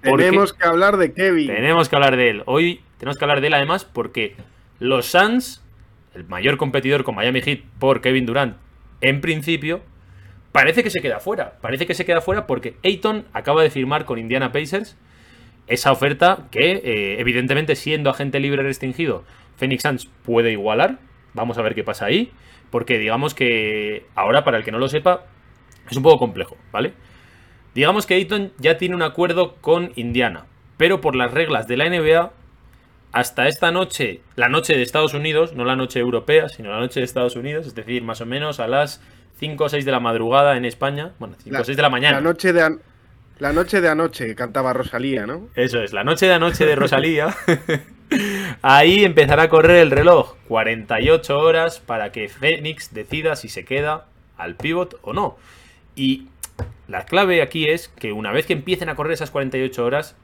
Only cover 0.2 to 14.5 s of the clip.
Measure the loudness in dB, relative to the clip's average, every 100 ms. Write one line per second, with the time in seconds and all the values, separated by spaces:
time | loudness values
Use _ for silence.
0.2 | 4 4 2 0 0 4 2 4 0 0
1.2 | 0 2 0 0 2 2 2 4 4 4
2.2 | 2 2 -2 0 0 -2 _ _ -8 -4
3.2 | 0 0 2 0 0 -4 -4 -8 -6 -4
4.2 | -6 -8 -20 _ _ _ 0 0 2 4
5.2 | 4 2 -4 -16 -20 -20 -20 _ _ -20
6.2 | -12 -2 -2 0 -2 -2 0 0 -2 -2
7.2 | -2 0 -2 -6 -8 -2 0 2 2 0
8.2 | 0 -2 -2 -6 -20 -20 -20 -2 0 0
9.2 | -2 -4 -4 -4 -4 -6 -10 -20 -20 -20
10.2 | -20 -20 -4 2 2 2 -2 -4 -6 -6
11.2 | -6 -8 -8 -10 -10 -6 -6 -6 -2 -2
12.2 | 0 -4 -4 -6 -6 -4 -4 -2 -2 -4
13.2 | -8 -8 0 2 2 2 -2 -4 -4 -8
14.2 | -4 -2 -2